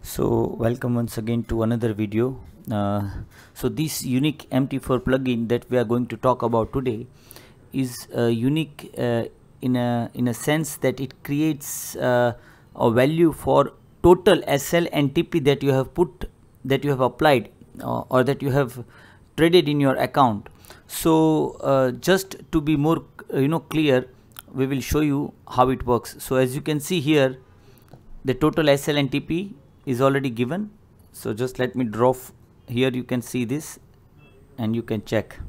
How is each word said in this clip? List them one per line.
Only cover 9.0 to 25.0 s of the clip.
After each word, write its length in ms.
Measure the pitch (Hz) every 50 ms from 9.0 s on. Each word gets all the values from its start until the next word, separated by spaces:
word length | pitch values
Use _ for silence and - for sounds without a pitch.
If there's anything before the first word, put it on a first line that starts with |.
| 123 120 117 117 113 - - _ - _ - -
in 120 | - 127 127
a, 380 | 123 120 120 120 120 117 - -
in 140 | - 123 123
a 60 | 113
sense 420 | - - 156 151 156 156 - -
that 240 | - - 131 127 -
it 240 | 139 123 - _ -
creates, 720 | - 143 147 156 160 151 151 - - - - - - -
uh, 380 | - 131 127 123 123 123 120 120 - - - - _ - _ -
a 140 | - - 120
value 400 | 110 120 127 143 160 165 170 160
for 400 | 143 - - 135 139 139 139 - - _ - - - _ -
total 360 | 170 180 185 - 220 175 151 -
S 260 | - 143 139 - -
L 140 | - 170 175 -
and 200 | - 151 143 135
T 120 | 139 170 165
P 160 | - - 165
that 200 | 135 143 139 135 139
you 80 | 139
have 200 | 131 135 131 127
put, 380 | - - 180 175 - - - - - _ - - - _ -
that 200 | 135 135 131 139
you 60 | 143
have 100 | 139 127
applied, 500 | 127 123 - - 160 156 139 120 104 - - _ - - - -
uh, 200 | - 123 120 120
or 200 | - - - 127
that 200 | 127 135 139 135
you 100 | 135 139
have 320 | 123 143 139 113 117 127 113 - - - - - - - - _ _
traded 320 | - 156 170 170 180 156 147
in 120 | 147 147
your 160 | 139 135 131
account. 520 | 135 131 - - 147 135 120 104 101 - - - - - - - - _
So, 680 | - - - - 170 160 160 160 160 156 151 147 120 - -
uh, 280 | - 139 139 135 131 127
just 460 | 123 127 - 170 185 190 190 - - - - -
to 80 | - 160
be 160 | 147 151 156
more, 280 | 143 143 156 165 156 - - _ - - - -
uh, 40 | 139
you 100 | 135 143
know, 100 | 165 165
clear, 480 | - - - 156 156 147 127 127 131 - - - _ _ - - - - -
we 140 | - 135 131
will 120 | 135 131
show 200 | 113 - - 147